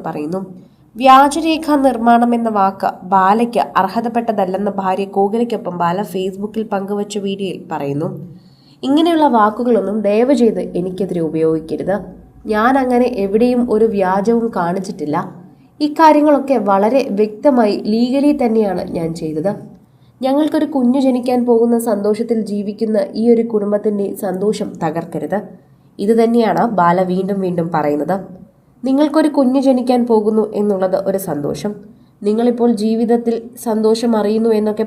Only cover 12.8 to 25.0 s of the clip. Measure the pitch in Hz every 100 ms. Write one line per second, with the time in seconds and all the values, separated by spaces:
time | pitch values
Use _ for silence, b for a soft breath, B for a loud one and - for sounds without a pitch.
12.8 | 254 240 247 196 196 220 247 240 240 214
13.8 | 226 202 180 196 196 233 226 196 170 190
14.8 | 185 180 147 160 196 - B B B -
15.8 | 294 302 320 294 302 277 269 247 202 196
16.8 | 214 262 - 196 214 - 294 247 208 214
17.8 | 208 220 247 277 285 294 240 226 202 180
18.8 | 180 175 165 165 160 156 190 - - -
19.8 | _ b b b 262 277 302 311 302 269
20.8 | 240 277 262 247 247 247 240 226 233 233
21.8 | 233 202 208 214 233 226 196 208 202 208
22.8 | 220 214 - 208 233 226 233 214 202 208
23.8 | 214 202 202 - 196 185 208 214 202 -
24.8 | 160 160